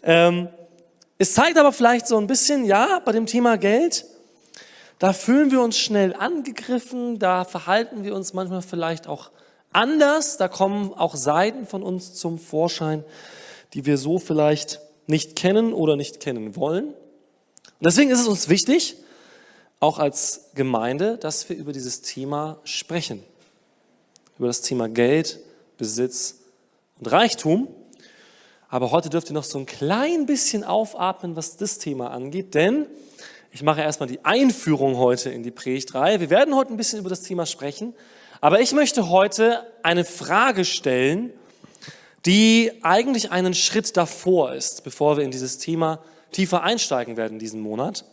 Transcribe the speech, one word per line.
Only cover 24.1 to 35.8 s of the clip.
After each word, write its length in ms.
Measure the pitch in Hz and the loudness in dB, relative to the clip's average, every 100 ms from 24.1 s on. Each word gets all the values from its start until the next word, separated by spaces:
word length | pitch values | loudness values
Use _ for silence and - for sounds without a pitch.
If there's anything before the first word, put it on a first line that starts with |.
| _ _ _ | _ _ _
Über 100 | 123 | -4
das 120 | 120 | -4
Thema 280 | - 127 113 | -4 -4 -2
Geld, 520 | 117 120 151 160 - - _ _ _ | 0 2 2 0 -8 -20 _ _ _
Besitz 580 | 113 110 127 127 - - _ _ _ _ _ _ | -6 -4 -4 -4 -8 -10 _ _ _ _ _ _
und 120 | 117 | 0
Reichtum. 580 | 147 226 - 156 185 269 - - - - _ _ _ _ _ _ | 2 2 0 0 0 -2 -12 -20 -20 -20 _ _ _ _ _ _
Aber 220 | 127 123 | -4 0
heute 200 | 156 165 | 0 0
dürft 200 | 160 160 | -4 -4
ihr 40 | |
noch 100 | 151 | -8
so 140 | 139 143 | -6 -8
ein 80 | 135 | -10
klein 600 | - 147 208 294 339 277 | -6 -2 0 0 -2 0
bisschen 380 | 277 - 214 | 0 0 -2
aufatmen, 720 | - 196 220 - 180 185 175 165 | -2 -2 -2 -4 -4 -4 -8 -8
was 200 | 160 - | -10 -8
das 220 | 202 - | -6 -6
Thema 320 | - 135 123 | -8 -8 -8
angeht, 440 | 127 135 165 190 | -10 -8 -10 -2
denn 320 | 151 180 277 294 - - - - - _ | 2 2 2 -4 -10 -20 -20 -20 -20 _
ich 100 | - | -4
mache 180 | 147 151 | -2 0
erstmal 280 | 151 147 135 | -2 -4 -6
die 160 | 127 | -4
Einführung 720 | - 220 269 - - 147 139 123 | 0 4 2 2 0 2 2 4
heute 340 | 123 123 135 | 4 2 -2
in 120 | 127 | -8
die 80 | 117 | -10
Predigtreihe. 680 | 120 127 131 | -10 -6 -4